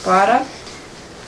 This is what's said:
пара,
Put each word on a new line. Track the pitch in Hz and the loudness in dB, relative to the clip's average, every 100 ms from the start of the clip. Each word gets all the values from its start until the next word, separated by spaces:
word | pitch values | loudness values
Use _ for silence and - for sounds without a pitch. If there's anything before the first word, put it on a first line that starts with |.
пара, | 190 185 214 254 294 - - - - - - - | 2 4 4 2 0 -12 -18 -18 -20 -20 -20 -20